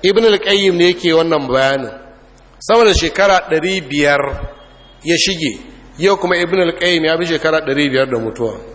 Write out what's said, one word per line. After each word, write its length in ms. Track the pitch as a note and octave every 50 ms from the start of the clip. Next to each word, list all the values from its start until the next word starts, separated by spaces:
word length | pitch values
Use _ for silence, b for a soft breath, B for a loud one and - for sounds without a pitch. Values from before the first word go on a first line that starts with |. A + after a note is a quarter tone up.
| -
Ibn 220 | F#3 G3 G#3+ A3+
al-Qayyim 520 | A3+ G#3 F#3+ - F#3+ G3 G3+ G3 F#3+ F3
ne 100 | F3 F3 F3+ F3+
yake 200 | F3 - E3+ D#3+
wannan 340 | D#3+ E3 E3 E3 D3+ C#3 B2+
bayanin. 440 | B2 C3 C3+ C3+ C#3 C3+ C3 A2 - - - - - - - - - - _ _ _ -
Sama 260 | - - A3 A#3 A#3
da 80 | G#3+ F#3
shekara 540 | D#3+ - D#3+ - - G3 G3 F#3+ F#3 - -
ɗari 300 | D#3+ D#3+ D#3 F#3 F#3+ F#3+ D#3 C3
biyar 320 | C#3 D3 C#3+ C#3+ C#3+ C#3 C#3+ C#3 C3+ - - - - - - - - - - - - - -
ya 120 | D3+ E3+
shige, 440 | D#3 - - G3 E3 D#3+ C3+ G2+ - - - - - - - - -
yau 180 | D#3+ F#3+ G3+
kuma 200 | F#3+ F#3 F3 F3+
Ibn 240 | F3 F3 F3 F3+ F#3+
al-Qayyim 440 | F3+ E3+ E3 - F3 F3+ F3 E3 D#3
ya 120 | D#3 D#3+ E3
bi 60 | F3+
shekara 340 | E3+ E3+ D3+ - D#3+ D#3 D#3
ɗari 300 | D#3 - C#3 C#3+ D3 C#3+
biyar 180 | C3 C3 C3+ C3
da 80 | B2+ A#2
mutuwa. 380 | A2 A2 G#2+ - A#2+ A2 G2 F#2 - - -